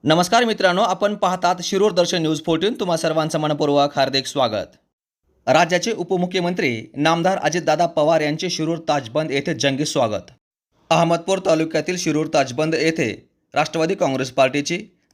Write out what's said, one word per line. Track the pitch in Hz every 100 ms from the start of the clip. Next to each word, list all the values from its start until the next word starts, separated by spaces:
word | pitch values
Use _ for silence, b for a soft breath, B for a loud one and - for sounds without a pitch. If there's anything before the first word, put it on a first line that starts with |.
नमस्कार | 143 160 175 226
मित्रांनो, | 240 208 190 180
आपण | 208 185 208 208
पाहतात | 185 180 175 180
शिरूर | 175 196 208
दर्शन | 180 175 180
न्यूज | 156 156
फोर्टीन. | 160 160 190 -
तुम्हा | 185 165
सर्वांचं | 165 156 156 160
मनपूर्वक | 151 147 147 143 143 143
हार्दिक | 131 135 127
स्वागत. | 143 123 104 87 _ _ _ _ _ _ _ -
राज्याचे | 151 170 175 196
उपमुख्यमंत्री | 214 175 185 180 185 175 180 156 113 110 131
नामदार | 156 170 185 190
अजितदादा | 151 175 160 156 170
पवार | 160 151 160
यांचे | 147 156 185
शिरूर | 170 160 165 165
ताजबंद | 147 117 135 156
येथे | 139 143
जंगी | 139 143 135 147
स्वागत. | 147 117 101 - _ _ _ _ _ _
अहमदपूर | 165 170 170 170 190 185
तालुक्यातील | 160 160 160 151 180
शिरूर | 165 147 156
ताजबंद | 156 127 123 156 160
येथे | 160 160 120 - _ _ _
राष्ट्रवादी | 139 151 - 160 190
काँग्रेस | 160 131 131
पार्टीची | 131 131 143 143 175 - _ _